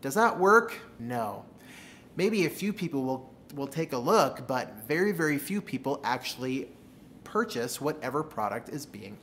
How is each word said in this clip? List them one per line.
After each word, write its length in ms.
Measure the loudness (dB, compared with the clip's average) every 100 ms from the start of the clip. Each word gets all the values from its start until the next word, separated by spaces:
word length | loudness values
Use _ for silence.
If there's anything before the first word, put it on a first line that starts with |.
Does 140 | 0
that 240 | 2 2 6
work? 340 | 8 8 8 -10 -14 -12
No. 460 | -6 -2 -2 -6 -14 -20 -20 -20 -20 -20 -14 0
Maybe 300 | 2 4 2
a 40 |
few 220 | 0 -4
people 320 | -2 -2 -2
will, 260 | -2 -2 -6 -20 -14
will 120 | -8 -6
take 260 | -4 -2
a 60 | -2
look, 480 | 4 6 4 2 -4
but 380 | -2 -2 -10 -2
very, 240 | 2 2
very 240 | 2 2 0
few 240 | -2 -6
people 400 | -4 -4 -2 -2
actually 680 | 0 -2 -4 -6 -4 -4 -6 -14 -20 -20 -20 -20
purchase 600 | -4 -2 -2 -2 -6 -4
whatever 400 | -4 -4 -4 -4
product 480 | -4 -2 -2 -2 -8
is 160 | -10 -10
being 320 | -14 -14 -14